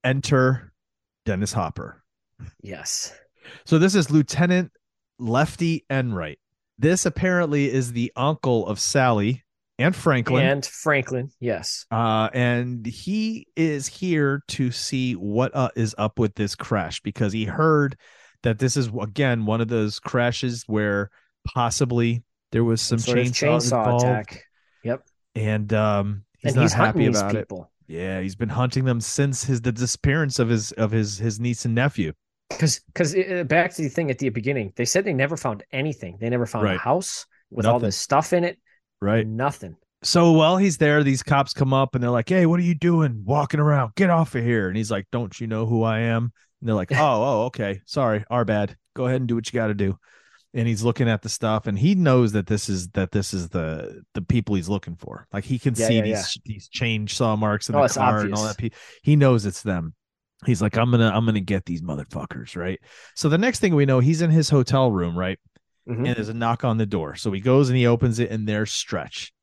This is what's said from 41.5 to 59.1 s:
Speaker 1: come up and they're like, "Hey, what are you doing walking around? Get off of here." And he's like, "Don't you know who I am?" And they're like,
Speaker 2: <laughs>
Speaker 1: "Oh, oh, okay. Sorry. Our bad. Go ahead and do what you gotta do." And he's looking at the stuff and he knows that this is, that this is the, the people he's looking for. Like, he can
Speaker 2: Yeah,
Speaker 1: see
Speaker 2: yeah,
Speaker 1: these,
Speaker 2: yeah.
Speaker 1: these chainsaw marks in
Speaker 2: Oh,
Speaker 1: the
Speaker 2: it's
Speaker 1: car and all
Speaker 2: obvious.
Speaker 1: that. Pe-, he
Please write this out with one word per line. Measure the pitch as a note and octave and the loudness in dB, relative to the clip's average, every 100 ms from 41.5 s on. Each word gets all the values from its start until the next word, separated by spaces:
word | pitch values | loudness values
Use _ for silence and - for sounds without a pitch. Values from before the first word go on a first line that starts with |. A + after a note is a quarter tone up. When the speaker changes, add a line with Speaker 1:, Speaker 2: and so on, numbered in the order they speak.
Speaker 1:
come | - C3+ | -2 0
up | C3+ C3+ B2+ | 2 0 0
and | |
they're | A#2+ | 0
like, | B2 A2+ | -2 0
"Hey, | F#3 E3 | 2 4
what | F3 | 2
are | |
you | F3 D#3+ | 0 0
doing | F3 E3+ D3+ A2+ F#2+ | 2 2 2 -2 -2
walking | C#3+ C#3+ D3+ | 0 0 2
around? | D3+ D3 A#2 - | 2 2 0 0
Get | F#3+ | 2
off | E3+ D#3 B2+ | 4 2 0
of | |
here." | A#2 A#2 F#2 | 0 2 0
And | G2+ | -2
he's | G#2+ | -2
like, | G2+ G2 | -4 -4
"Don't | A#2+ G#2+ - | -6 -6 -8
you | A#2 | -6
know | A2 A2+ | -4 0
who | A#2 | 2
I | A2+ A2 | 2 0
am?" | A#2 A2+ A#2 _ _ _ | 0 0 -2 _ _ _
And | A#2 | -2
they're | G#2+ | -2
like, | F#2 | 0
Speaker 2:
<laughs> | |
Speaker 1:
"Oh, | C3+ | 2
oh, | D3+ A2+ B2+ A2+ B2 | 2 2 2 0 -2
okay. | - G#2 G2 - | -4 -6 -6 -6
Sorry. | - B2 G#2+ G#2+ | -2 0 0 0
Our | A#2+ A2 | -2 2
bad. | G#2 G2+ - _ - | 0 -2 -6 _ -6
Go | B2+ | -2
ahead | B2+ | -2
and | B2 | -2
do | A#2 | -4
what | A2+ | -2
you | A#2+ | -4
gotta | A2 | -2
do." | G#2 G2 F#2+ _ _ _ _ _ B2+ | 0 -2 -2 _ _ _ _ _ -4
And | A#2 | -2
he's | G#2 | 0
looking | A#2 A#2 A#2+ | 0 2 0
at | A2 | 0
the | A2+ | -4
stuff | - A2+ G#2+ A2+ | -4 -2 -2 -2
and | G2 | 0
he | D3 G3 | 2 4
knows | D#3+ B2+ A#2 | 4 4 4
that | G#2 F2 | 0 0
this | G#2+ - | -4 -2
is, | F#2+ F2+ | -6 -4
that | - F#2 | -4 -2
this | G#2 F#2+ | -2 -2
is | F#2+ E2+ | -6 -6
the, | F2+ D#2+ D#2 - - - | -6 -4 -6 -10 -14 -12
the | - | -10
people | F2 A#2+ G#2+ | 0 0 2
he's | G2+ E2+ | -2 -2
looking | G2+ - E2+ | -6 -6 -14
for. | - - - | -14 -18 -10
Like, | G2+ - | -10 -6
he | B2+ | -2
can | C#3 | -2
Speaker 2:
Yeah, | A2+ A2+ | 0 2
Speaker 1:
see | A2+ | 2
Speaker 2:
yeah, | |
Speaker 1:
these, | G#2+ G#2+ F#2+ - - | 2 -2 -4 -10 -12
Speaker 2:
yeah. | |
Speaker 1:
these | G2+ - | -14 -12
chainsaw | - A#2+ A2 G#2+ - A#2+ G#2+ | -6 -2 -2 -4 -2 0 2
marks | G#2+ G#2 - | 0 -2 0
in | C#3+ | 2
Speaker 2:
Oh, | |
Speaker 1:
the | B2+ | 2
Speaker 2:
it's | C3+ | 2
Speaker 1:
car | B2+ G#2+ | 2 2
and | G#2 G#2 | 0 -2
all | G#2+ | -4
Speaker 2:
obvious. | G#2 | -4
Speaker 1:
that. | |
Pe-, | A2+ - - - | -8 -8 -20 -4
he | - | 2